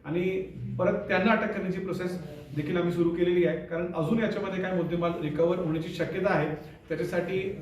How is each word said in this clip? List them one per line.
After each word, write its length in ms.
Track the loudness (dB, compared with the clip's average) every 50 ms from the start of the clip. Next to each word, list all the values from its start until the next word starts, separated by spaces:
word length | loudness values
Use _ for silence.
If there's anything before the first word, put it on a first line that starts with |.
| -6
आणि 380 | -2 0 0 2 2 0 0 -2 -6 -8 -10 -8 -4 -2 2
परत 160 | 2 2 2 2 0 2
त्यांना 240 | 2 4 6 6
अटक 200 | 4 4 2 0
करण्याची 280 | -2 -2 -2 -2 -2 -2
प्रोसेस 380 | -2 -4 -2 -2 -2 -4 -4 -6 -8 -10 -12 -14 -12 -8 -6
देखील 200 | -4 -2 0 0
आम्ही 160 | 0 0 2
सुरू 180 | 2 2 2 2
केलेली 360 | 2 2 2 4 4 4 4
आहे, 100 | 4 2
कारण 360 | -2 -4 -4 -4 -4 -4 -2 -2
अजून 240 | -2 0 2 2 2
याच्यामध्ये 440 | 2 2 0 -2 -4 -4 -4 -2
काही 140 | -2 0 0
मुद्देमाल 360 | 0 0 0 0 0 0 0 0 0
रिकव्हर 360 | -2 -2 0 2 2 2 2 2
होण्याची 300 | 0 0 0 -2 -2 -4
शक्यता 440 | -4 -4 -4 -2 -2 0 2 2
आहे. 440 | 2 2 2 0 -2 -4 -8 -12 -18 -12 -8 -6
त्याच्यासाठी, 680 | -4 -2 -2 -2 0 -2 0 0 0 -2 -2 -2 -4 -4